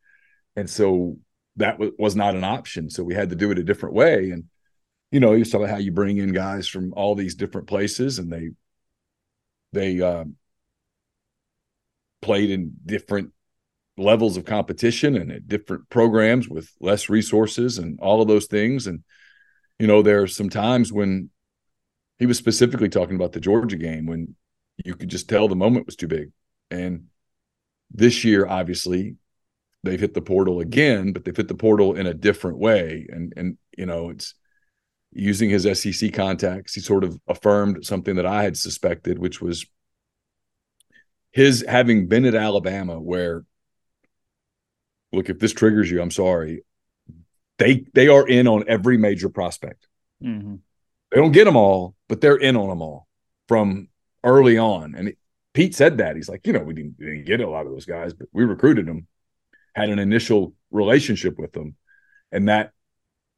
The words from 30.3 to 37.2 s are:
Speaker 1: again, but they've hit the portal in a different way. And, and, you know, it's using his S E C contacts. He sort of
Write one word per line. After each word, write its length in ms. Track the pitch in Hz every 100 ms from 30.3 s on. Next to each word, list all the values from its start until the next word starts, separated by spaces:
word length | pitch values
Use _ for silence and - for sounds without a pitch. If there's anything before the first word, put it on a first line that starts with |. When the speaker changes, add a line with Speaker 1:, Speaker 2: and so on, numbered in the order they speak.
| 95 92 90
Speaker 1:
again, 520 | 82 123 147 110 98
but 120 | 90
they've 120 | 90 87
hit 120 | 98
the 60 |
portal 400 | 92 113 107 98
in 120 | 95 92
a 80 |
different 440 | 82 104 98 92 65
way. 480 | 104 107 85 80 76
And, 220 | 80 85 -
and, 220 | 90 - _ -
you 100 | 90
know, 240 | 85 85
it's 240 | 85 - - _ _ _ _ _ _ _
using 380 | - 101 101 110
his 160 | 98 95
S 180 | 95 101
E 60 |
C 180 | 92 110
contacts. 640 | - 95 92 98 95 92
He 60 | -
sort 240 | 90 101
of 160 | 95 82